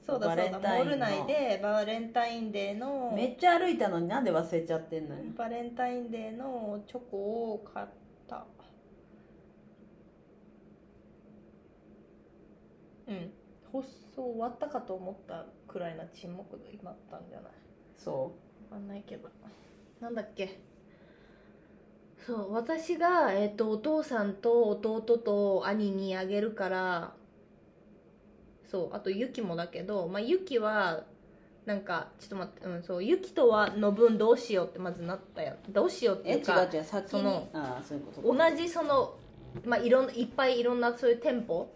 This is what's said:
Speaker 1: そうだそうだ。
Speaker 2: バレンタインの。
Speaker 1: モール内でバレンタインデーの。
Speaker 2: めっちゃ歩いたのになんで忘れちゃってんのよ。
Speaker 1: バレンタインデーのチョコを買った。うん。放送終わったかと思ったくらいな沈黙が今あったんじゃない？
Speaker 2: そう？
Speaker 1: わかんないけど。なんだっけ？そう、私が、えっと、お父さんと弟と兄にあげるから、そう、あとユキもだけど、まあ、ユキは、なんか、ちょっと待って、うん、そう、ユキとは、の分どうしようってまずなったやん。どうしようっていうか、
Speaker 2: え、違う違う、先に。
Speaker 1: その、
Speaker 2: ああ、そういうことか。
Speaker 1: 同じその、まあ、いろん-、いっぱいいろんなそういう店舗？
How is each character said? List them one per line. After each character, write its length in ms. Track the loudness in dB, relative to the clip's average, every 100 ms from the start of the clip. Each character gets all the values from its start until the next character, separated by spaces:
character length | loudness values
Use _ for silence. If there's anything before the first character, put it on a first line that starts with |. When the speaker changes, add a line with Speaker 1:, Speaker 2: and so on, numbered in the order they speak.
Speaker 1:
そ 140 | -2 0
う 40 |
だ 60 | 2
そ 40 |
う 40 | 2
だ。 0 |
Speaker 2:
バ 0 |
レ 120 | 0
ン 120 | 0
タ 180 | 0 2
イ 40 |
ン 80 | 2
の。 0 |
Speaker 1:
モ 0 |
ー 0 |
ル 60 | 2
内 300 | 0 0 0
で 340 | 0 2 0
バ 220 | 2 0
レ 140 | 0 -4
ン 140 | -2
タ 140 | 0 0
イ 140 | -2
ン 120 | -4
デ 200 | -4 -4
ー 20 | -4
の。 360 | -4 -4 -2
Speaker 2:
め 140 | 0 -2
っ 80 | 4
ち 100 | 6
ゃ 120 | 6
歩 100 | 4
い 80 | 2
た 100 | 2
の 120 | 2
に 80 | 0
な 120 | 0
ん 40 |
で 80 | 2
忘 200 | 2 2
れ 100 | -2
ち 100 | 0
ゃ 60 | -4
っ 40 |
て 180 | -2 -8
ん 80 | -6
の 60 |
よ。 80 | -10 -10 -8
Speaker 1:
バ 120 | -6
レ 140 | -6
ン 100 | -8
タ 160 | -4 -4
イ 120 | -2
ン 100 | -6
デ 200 | -8 -8
ー 20 |
の 500 | -8 -8 -6 -6 -8 -10
チ 80 |
ョ 60 | -14 -10
コ 420 | -6 -4 -4 -4
を 40 | -6
買 260 | -8 -12
っ 20 | -12 -16 -20 -20 -16
た。 200 | -16 -16 -20 -20 -20 -20 -20 -20 -20 -20 -20 -20 -20 -20 -20 -20 -20 -20 -20 -20 -20 -20 -20 -20 -20 -20 -20 -20 -20 -20 -20 -20 -20 -20 -20 -20 -20 -20 -20 -20 -20 -20 -20 -20 -20 -20 -20 -12
う 40 |
ん。 200 | -10 -10 -14 -20 -20 -10
放 100 | -10
送 400 | -10 -16 -18 -8
終 180 | -6 -4
わ 80 | -6
っ 100 | -4
た 100 | -6
か 120 | -6
と 140 | -8
思 180 | -10 -10
っ 20 | -14 -14
た 200 | -14 -14 -20 -14
く 100 | -8
ら 120 | -8
い 60 | -8
な 100 | -16
沈 280 | -16 -16
黙 220 | -14 -16 -18
が 80 | -18
今 200 | -18 -18
あ 20 |
っ 20 | -18 -18
た 80 | -18
ん 100 | -16
じ 60 |
ゃ 60 | -18
な 80 | -20
い？ 20 | -20 -20 -20 -20 -14
Speaker 2:
そ 400 | -8 -6 -6 -8 -20 -20 -18
う？ 40 |
Speaker 1:
わ 40 | -14
か 40 |
ん 40 | -12
な 80 | -14
い 60 | -14
け 100 | -16
ど。 120 | -18 -20 -20 -20 -20 -20 -20 -14
な 80 | -8
ん 60 |
だ 80 | -8
っ 60 | -8
け？ 260 | -8 -8 -8 -20 -20 -20 -20 -20 -20 -20 -20 -20 -20 -20 -20 -20 -20 -20 -18
そ 100 | -8
う、 200 | -6 -2
私 420 | -2 -2 -4 -2 2
が、 380 | 4 6 6
え 140 | 4 2
っ 60 |
と、 160 | 2 0
お 60 | 0
父 260 | 2 0
さ 200 | 0 0
ん 120 | 0
と 340 | 0 4 6 6
弟 300 | 2 0 -2
と 600 | 2 2 4 2 4 2 2
兄 240 | 0 0
に 260 | 0 -2 -2
あ 80 |
げ 160 | 0 0
る 120 | 0
か 160 | -2 -2
ら、 460 | 0 0 -2 -4 -14 -20 -20 -20 -20 -20 -20 -20 -20 -20 -20 -20 -20 -20 -20 -8
そ 220 | -4 -4
う、 40 | -4
あ 40 |
と 100 | -4
ユ 180 | -2 -2
キ 140 | -4
も 120 | -4
だ 140 | -4 -6
け 160 | -8
ど、 240 | -4 -4 -2
ま 80 | -4
あ、 40 |
ユ 200 | 0 0
キ 180 | 2 0
は、 460 | 2 2 0 -2 -8 -20 -20 -20 -20 -16 -6
な 80 | -6
ん 60 |
か、 260 | -2 -4 -4 -16
ち 60 |
ょ 20 | -12
っ 20 |
と 60 | -8
待 140 | -10
っ 100 | -10
て、 60 | -10
う 60 |
ん、 100 | -8
そ 140 | -6 -4
う、 80 |
ユ 140 | 0 0
キ 140 | 0
と 160 | 6 6
は、 220 | 8 4 4
の 160 | 2
分 260 | 8 8 8
ど 120 | 6
う 80 | 6
し 160 | 4
よ 100 | 0
う 40 | 0
っ 40 |
て 80 | -4
ま 100 | -8
ず 120 | -6
な 120 | -6
っ 60 | -8 -8 -8
た 60 |
や 100 | -8
ん。 200 | -8 0
ど 120 | 2
う 60 | 2
し 140 | 4
よ 100 | 2
う 60 | 2
っ 20 |
て 60 | 0
い 120 | 0
う 0 |
か、 200 | 4 4
Speaker 2:
え、 20 |
違 140 | 4 0
う 20 |
違 0 |
う、 40 |
先 200 | -2 -6
に。 60 | -2
Speaker 1:
そ 120 | 0
の、 260 | 0 0 -4
Speaker 2:
あ 260 | -6 -6 -6
あ、 20 |
そ 100 | -8
う 40 | -10
い 20 |
う 40 | -10
こ 60 |
と 100 | 0
か。 280 | 2 6 4
Speaker 1:
同 60 | 4
じ 120 | -2
そ 140 | -2
の、 340 | 2 2 2 -4 -20 -20 -16 -10
ま 120 | -2 0
あ、 20 |
い 100 | 6
ろ 160 | 6
ん-、 60 | 4
い 140 | -2
っ 40 | -4
ぱ 200 | 2 2
い 100 | 4
い 40 |
ろ 100 | 2
ん 60 | 2
な 160 | 0 2
そ 80 | 2
う 40 |
い 40 |
う 20 | 4
店 260 | 2 0 -2
舗？ 260 | -4 -4